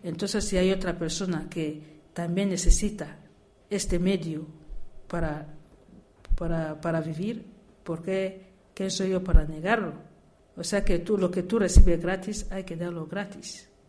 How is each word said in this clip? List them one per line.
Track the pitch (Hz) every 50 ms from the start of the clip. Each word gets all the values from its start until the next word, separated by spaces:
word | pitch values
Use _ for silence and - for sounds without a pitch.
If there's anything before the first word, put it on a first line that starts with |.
| -
Entonces, | 175 156 165 202 196 - 214 202
si | - 196
hay | 185 180 185
otra | 190 190 - 185 170 180
persona | 170 156 160 - 202 185 175 151 151 156
que | - 175 160 151 151 151 - - - - _ - _
también | - 170 170 175 185 202
necesita | 202 185 - 180 180 165 - 208 208 - - 156 143 - - - - - - _ _ _ _ _ _
este | 208 196 - - 185 170
medio | 175 185 196 185 160 165 160 151 156 151 156 - - - - - - - - - - -
para, | - 170 165 156 151 151 151 - - - - - - - - - - - - _ _ _ - - -
para, | - 175 165 170 165 160 156 156 156
para | - 170 165 165
vivir, | 156 160 156 156 185 214 240 220 - - - - - - - _ -
¿por | 180 165 165 170
qué? | 196 190 190 190 190 190 190 - - - _ _ _ _
¿Quién | - 190 190
soy | 185 - 190 190
yo | 185 185
para | 185 185 170 160 151
negarlo? | 151 160 156 160 190 226 226 202 165 147 - - - - _ _ - _ _ _ _ _
O | - 170
sea | - - 202 202
que | - 185 165
tú, | 165 - 214
lo | 196 185 175
que | 185 190 180
tú | 185 220 233
recibes | 208 180 - - - 190 170 175
gratis, | 170 175 190 185 185 - 208 208 - -
hay | 196 190 190
que | - 170
darlo | 165 175 175 175 165 160
gratis. | 156 175 196 202 196 - - - - - - - - _ _ _